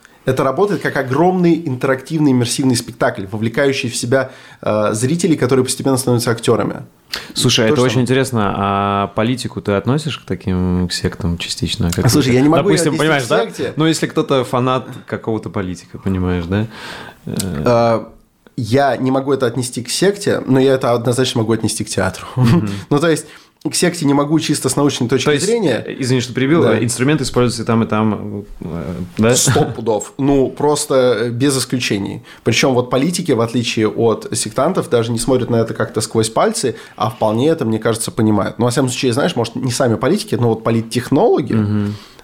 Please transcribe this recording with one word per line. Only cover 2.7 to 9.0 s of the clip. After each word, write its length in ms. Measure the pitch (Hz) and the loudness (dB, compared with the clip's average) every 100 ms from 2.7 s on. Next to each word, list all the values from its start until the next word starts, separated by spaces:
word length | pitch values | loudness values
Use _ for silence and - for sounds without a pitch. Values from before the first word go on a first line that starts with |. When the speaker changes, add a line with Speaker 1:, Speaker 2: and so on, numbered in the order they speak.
Speaker 1:
спектакль, 520 | 123 120 - - - 95 | 0 -2 -2 -2 -2 -8
вовлекающий 580 | 110 113 - 139 135 120 | -4 -4 0 0 0 -4
в 60 | - | -4
себя, 340 | 120 135 131 - - - | 0 0 0 -8 -20 -8
э, 280 | - 107 104 | -2 0 0
зрителей, 440 | 107 127 170 190 147 | 0 -2 0 0 2
которые 280 | 147 131 | 2 2
постепенно 320 | 127 - 135 127 | 2 -2 0 0
становятся 360 | 127 120 123 | 2 0 0
актёрами. 500 | 113 - 107 98 - - _ - - - | -2 0 0 0 -6 -14 _ -14 -14 -10
Speaker 2:
Слушай, 360 | - 127 127 110 | -2 0 2 2
Speaker 1:
То 60 | |
Speaker 2:
это 20 | 143 | 2
Speaker 1:
же 60 | |
Speaker 2:
очень 100 | 127 | 2
Speaker 1:
самое. 100 | 127 | 2
Speaker 2:
интересно. 500 | 120 131 131 120 98 - | 2 2 0 0 0 0
А 500 | 101 98 101 101 | 0 0 0 0